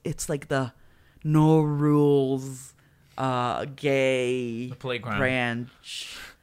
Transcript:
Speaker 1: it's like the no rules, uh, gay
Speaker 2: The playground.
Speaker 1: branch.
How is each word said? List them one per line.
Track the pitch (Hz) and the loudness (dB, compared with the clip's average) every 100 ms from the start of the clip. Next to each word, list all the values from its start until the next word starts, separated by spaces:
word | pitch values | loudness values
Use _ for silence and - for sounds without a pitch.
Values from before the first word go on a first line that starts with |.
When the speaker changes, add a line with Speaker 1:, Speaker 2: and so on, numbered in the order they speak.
Speaker 1:
it's | - - - | -8 -8 -6
like | 143 - | -6 -2
the | 135 123 - - _ _ _ | -2 -2 -8 -20 _ _ _
no | 156 156 156 156 | 2 4 6 6
rules, | 151 147 147 147 147 143 135 135 135 131 - _ _ _ _ - | 4 2 4 4 6 4 2 -2 -4 -14 -18 _ _ _ _ -6
uh, | 131 127 123 - 139 135 | -2 -2 -2 -4 -6 -4
gay | 147 139 131 131 123 127 120 113 123 | 0 2 2 2 0 -2 -4 -6 -8
Speaker 2:
The | 127 | -10
playground. | 131 120 113 104 | -8 -6 -4 -2
Speaker 1:
branch. | 131 127 120 117 123 _ - - - - - - | 0 0 -2 -4 -8 _ -14 -12 -12 -14 -18 -20